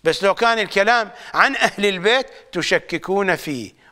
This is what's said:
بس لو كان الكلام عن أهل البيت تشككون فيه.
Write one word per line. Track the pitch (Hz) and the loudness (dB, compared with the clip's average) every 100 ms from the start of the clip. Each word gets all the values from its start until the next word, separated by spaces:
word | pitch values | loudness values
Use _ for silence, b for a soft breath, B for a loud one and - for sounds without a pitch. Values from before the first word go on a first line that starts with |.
بس | 165 151 | 0 2
لو | 196 | 0
كان | 180 233 226 | 2 0 0
الكلام | 196 196 202 240 208 B B | 0 2 2 2 0 B B
عن | 147 233 269 | 2 2 2
أهل | - - 202 | -2 0 -2
البيت | 185 190 254 254 B B | 0 0 0 -2 B B
تشككون | 175 147 175 - 165 - 196 190 160 | -6 0 -2 -2 -8 -2 -2 0 -2
فيه. | 160 131 101 _ b | -4 -8 -10 _ b